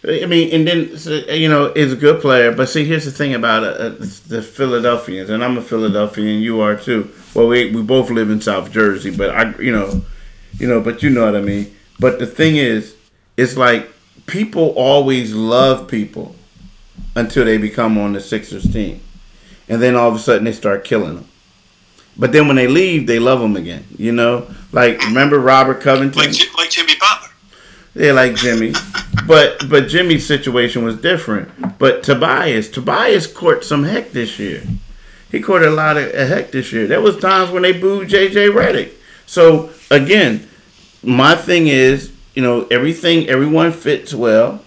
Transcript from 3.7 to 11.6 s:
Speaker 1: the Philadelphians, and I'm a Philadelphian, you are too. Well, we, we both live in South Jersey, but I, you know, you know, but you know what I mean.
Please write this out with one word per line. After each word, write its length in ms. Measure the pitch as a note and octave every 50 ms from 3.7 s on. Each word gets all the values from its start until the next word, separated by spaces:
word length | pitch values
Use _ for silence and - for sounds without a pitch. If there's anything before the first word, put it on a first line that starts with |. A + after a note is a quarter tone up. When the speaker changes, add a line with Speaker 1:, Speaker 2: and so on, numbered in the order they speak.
| - - A2+ A2 - - A2+ F#2 - - _
Speaker 1:
the 140 | - A2+ A2+
Philadelphians, 880 | G#2+ - - - C#3 C3 A#2+ A#2+ A2+ A#2+ A#2+ A#2 - - F#2 F#2+ F#2+ G2+
and 140 | G#2+ A2 A#2+
I'm 140 | B2+ B2+
a 40 | A#2+
Philadelphian, 800 | G#2+ - A#2+ A2 A2 G2+ F#2+ G#2 G#2 G#2 G#2 G#2+ G#2+ G#2+ G#2+ G#2+
you 200 | A2 A#2 A2+ A2
are 140 | G#2+ G#2 G#2
too. 340 | G2+ - - A#2+ A2 G2 - - - - - -
Well, 120 | A2+ A#2
we, 220 | A#2 A#2+ B2 - -
we 100 | A2 A#2 A2
both 260 | G#2+ C3 C3 B2 B2
live 200 | A#2 A2+ A2+ G#2
in 80 | G#2+ G#2+
South 320 | - A2 G2+ F#2 - -
Jersey, 440 | - A2+ G#2+ G#2 G2 F#2+ - G2 F2
but 140 | G2+ G2+ F#2+
I, 220 | - - A2+ A2 - -
you 140 | - B2+ A#2
know, 280 | G#2+ G2 G2 G2+ F#2+ - - - - - - - - - - -
you 100 | F#2+ A#2+
know, 120 | B2 A#2+ A2+
but 240 | G#2 A#2 A2+ - D3
you 60 | D3
know 160 | C3 A#2+ A2+
what 100 | G#2+ G2+
I 60 | G2+
mean. 340 | G2+ G2+ G2+ G2+